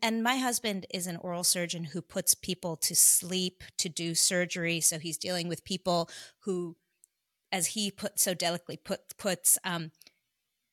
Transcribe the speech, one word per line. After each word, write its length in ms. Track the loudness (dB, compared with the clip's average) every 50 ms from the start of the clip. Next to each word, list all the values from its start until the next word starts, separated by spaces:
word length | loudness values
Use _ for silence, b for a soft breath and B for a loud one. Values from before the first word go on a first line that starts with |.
and 220 | -2 0 0 2
my 140 | 2 2 2 2
husband 480 | 2 0 0 0 -2 -2 -2 -4 -6 -6
is 180 | -6 -6 -4
an 120 | -4 -6 -6
oral 260 | -6 -6 -4 0 2
surgeon 400 | 2 2 2 0 -2 -4 -6 -6
who 160 | -6 -6 -8
puts 340 | -8 -4 -6 -2 2 2 2
people 420 | 2 0 -4 -4 -4 -4 -6 -4
to 200 | -2 -2 2 4
sleep 680 | 6 8 8 6 4 2 0 0 0 0 -2 -4 _ -18 -10 _
to 140 | -4 -4 -4
do 240 | -4 -2 -2 0 2
surgery. 640 | 2 2 4 4 2 0 0 -2 -2 -2 0 0 2
So 180 | 2 2 2 0
he's 200 | -4 -8 -8 -6
dealing 300 | -4 -4 -2 -2 -2 -4
with 160 | -4 -6 -4
people 420 | -4 -6 -2 0 2 2 2 2 B B B B B B B -4
who, 320 | -4 -2 -2 -4 -6 -8 -14 _ _ _ _ -20 _ _ _ _ _ _ _ _ _
as 140 | -2 -2 -2
he 240 | 0 0 0 -2 -2
put, 280 | -2 -4 -8 -6 0 0
so 140 | 0 0
delicately 460 | 0 0 0 -2 -2 -2 -6 -10 -14 -12
put, 220 | _ -6 -6 -6 -6 -16 -16 -4
puts, 400 | -2 -2 -2 2 4 2 2 4 2
um, 260 | -2 -2 -2 -4 -6 -10 b b b b b b _ _ _ _ _ _ _ _ _